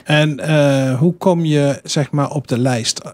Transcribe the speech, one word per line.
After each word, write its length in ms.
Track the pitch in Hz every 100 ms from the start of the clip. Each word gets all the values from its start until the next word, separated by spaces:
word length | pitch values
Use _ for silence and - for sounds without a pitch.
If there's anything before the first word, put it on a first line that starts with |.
En, 360 | - 151 151 139
eh, 580 | 156 156 143 139 131 127
hoe 160 | 165
kom 300 | 170 196 170
je, 360 | 160 151 143 131
zeg 280 | - - 143
maar, 200 | 147 139
op 180 | 151 -
de 100 | 120
lijst, 400 | 127 123 110 - -